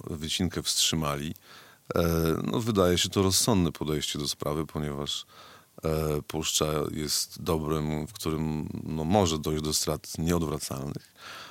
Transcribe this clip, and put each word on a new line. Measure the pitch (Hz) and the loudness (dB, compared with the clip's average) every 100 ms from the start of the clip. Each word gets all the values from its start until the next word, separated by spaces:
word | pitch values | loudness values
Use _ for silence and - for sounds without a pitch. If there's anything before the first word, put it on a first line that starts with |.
| - | -8
wycinkę | 80 78 - 90 - | -8 -4 0 0 0
wstrzymali. | 73 - - 85 73 71 76 - - - - - - | -2 0 2 2 0 -2 -4 -8 -16 -20 -20 -20 -4
E, | - 85 82 82 80 50 | 2 2 4 2 0 0
no, | 123 | -2
wydaje | 113 101 90 90 | 0 4 6 4
się | 92 | 2
to | 104 | 4
rozsądne | 95 95 - 104 85 | 4 4 4 4 4
podejście | - 76 76 - 73 | 0 -2 -2 -2 -4
do | 71 | -4
sprawy, | - 73 76 76 | -4 -2 -2 -2
ponieważ, | 78 73 71 71 - - - - - _ - | -4 -4 -4 -4 -6 -8 -18 -20 -20 _ -6
e, | 80 78 78 73 - | -2 0 0 -2 -2
puszcza | 80 80 - 78 76 - | -4 0 0 2 0 -2
jest | 78 76 - - - | -4 -2 -2 -4 -6
dobrem, | 73 80 76 78 76 76 76 | 0 0 2 0 0 -2 -4
w | |
którym, | - 80 78 78 78 - - | -6 -4 -2 -2 -2 -4 -8
no, | - 80 | -6 -2
może | 80 104 90 80 | 4 6 6 4
dojść | 73 78 | 0 -2
do | 76 | 0
strat | 78 - 76 - - | -2 0 -4 -6 -4
nieodwracalnych. | 80 85 78 76 - 69 69 - - - - - - | 0 2 0 -4 -6 -6 -6 -8 -12 -20 -16 -14 -16